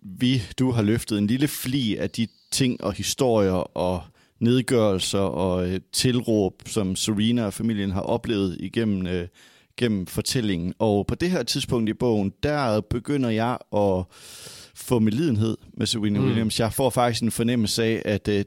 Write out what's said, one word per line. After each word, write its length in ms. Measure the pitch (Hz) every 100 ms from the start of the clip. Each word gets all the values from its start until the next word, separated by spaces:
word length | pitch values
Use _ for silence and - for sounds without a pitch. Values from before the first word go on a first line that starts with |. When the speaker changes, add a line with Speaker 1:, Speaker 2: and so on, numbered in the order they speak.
Speaker 1:
vi, 380 | 98 92 127 131 98 -
du 120 | 131
har 100 | 120
løftet 360 | 104 117 - 104
en 100 | 104
lille 200 | 131 147
fli 480 | - 127 139 113 90
af 140 | 95
de 180 | - 110 _ -
ting 320 | - 127 -
og 100 | 101
historier 840 | 101 98 - 127 110 95 92 - -
og 240 | 90 90 - _ _ -
nedgørelser 800 | 117 127 120 123 107 92 - 98
og, 500 | 95 65 95 90 90
øh, 100 | 92 -
tilråb, 680 | - 131 123 113 107 92 - -
som 300 | 113 95 92
Serena 500 | - 104 110 120 104
og 80 |
familien 380 | - 113 104 98
har 100 | 92
oplevet 560 | - 117 113 104 95 -
igennem, 480 | 92 117 110 95 92
øh, 200 | 90 87 - - _ _ -
gennem 300 | 120 101 87
fortællingen. 680 | - - 135 110 87 90 -
Og 280 | 110 101 95
på 80 | 120
det 160 | 175
her 120 | 180
tidspunkt 460 | 120 139 120 127 110
i 40 |
bogen, 400 | 110 123 107 98 -
der 380 | 143 147 127 107
begynder 480 | - 120 - 143 123
jeg 280 | 110 117 120 - 104
at 280 | 101 92 92 - - - - - - -
få 240 | - 120
medlidenhed 580 | 110 117 165 104 110 104 -
med 140 | - 107
Serena 320 | 117 107 101
Speaker 2:
Mm. 60 | 131
Speaker 1:
Williams. 340 | 113 110 -
Jeg 140 | 113
får 160 | - 131
faktisk 340 | 131 123 110
en 80 | 113
fornemmelse 520 | - 117 123 104 -
af, 180 | 113 110 -
at, 220 | 101 107
øh, 180 | 101